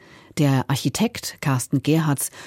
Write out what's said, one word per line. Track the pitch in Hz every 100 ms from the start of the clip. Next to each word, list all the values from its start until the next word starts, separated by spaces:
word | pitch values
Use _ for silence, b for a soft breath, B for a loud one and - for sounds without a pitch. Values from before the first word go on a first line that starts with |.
| B B B -
Der | 143 135 -
Architekt | 135 131 - 226 - - -
Carsten | 143 127 - 139
Gerhards | 143 160 156 135 - B